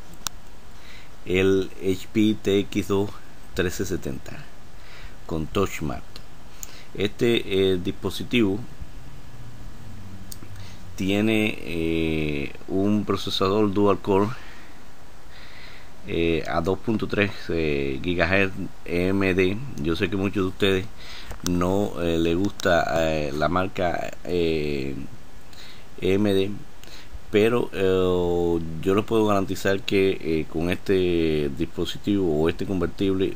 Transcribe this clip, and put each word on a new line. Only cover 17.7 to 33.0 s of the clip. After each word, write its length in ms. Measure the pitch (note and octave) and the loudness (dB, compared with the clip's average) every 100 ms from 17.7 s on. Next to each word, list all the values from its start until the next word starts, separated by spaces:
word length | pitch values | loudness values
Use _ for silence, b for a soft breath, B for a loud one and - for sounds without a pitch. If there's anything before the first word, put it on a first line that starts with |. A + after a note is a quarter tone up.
| C#2+ C#2 C2+ | 2 0 -2
gigahertz 500 | F2 F2 E2+ F#2+ F#2+ G2+ F#2 - | 0 2 4 4 2 0 -6 -6
E 240 | - F2 F#2 | -2 0 2
M 260 | G2 F#2+ | 2 2
D. 240 | F2+ F#2 G#2 C#3 - | 4 2 2 -4 -2
Yo 140 | D#2 E2 | 0 0
sé 140 | F#2+ | 0
que 80 | G2 | 0
muchos 260 | G2 G2 | 0 0
de 60 | F#2+ | 0
ustedes 360 | - G2+ F#2+ G2+ - B B B B | 2 2 2 0 -6 B B B B
no, 500 | - F2 F2 G2 G#2 - | 0 2 2 2 0 0
eh, 160 | E2+ E2 | 0 2
le 160 | E2+ E2+ | 2 2
gusta, 720 | G2+ - G2 E2+ - D#2+ D#2+ | 0 0 4 4 4 2 2
eh, 220 | D#2 D2 | 0 -2
la 160 | C#2+ D2+ | 0 2
marca, 640 | F2+ F#2+ - F2 - - - - | 2 0 0 0 0 -4 -6 -2
eh, 680 | F2 E2 D#2+ D2 C#2+ C2+ C2+ C#2 - - - - B B B B - | 0 2 2 0 -2 -2 -4 -6 -8 -8 -8 -8 B B B B -4
E 120 | F#2 | 2
M 200 | G2 G#2 | 2 4
D, 180 | G2 G2 G2+ - - - B B - - | 2 0 -2 -8 -8 -6 B B -6 0
pero, 380 | G#2+ A2+ A#2+ - | 4 4 4 0
eh, 880 | F2+ F#2+ F#2 F#2 F2+ F2 F2 E2+ E2+ D#2+ D#2+ | 0 2 4 4 4 2 2 2 2 0 -2
yo 140 | F#2 G2+ | 2 2
les 100 | G#2 | 4
puedo 200 | A2+ G#2+ | 2 4
garantizar 540 | G2+ F#2+ F#2 G2 G2 | 2 0 0 0 0
que, 380 | - G2+ F#2+ - | 2 4 4 2
eh, 260 | D#2+ D#2+ D2+ | 0 0 0
con 180 | D#2+ F2 | -2 0
este 800 | G2 - F#2+ F2+ E2+ E2 D#2 C#2+ C#2 | 0 2 2 4 4 2 2 0 -2
dispositivo 840 | D#2+ - E2+ - - G2+ F2+ D2+ | -4 -2 -2 -2 0 2 4 4
o 80 | D#2+ | 2
este 160 | - F#2+ | 2 -2
convertible 680 | F#2 E2+ - | 0 0 0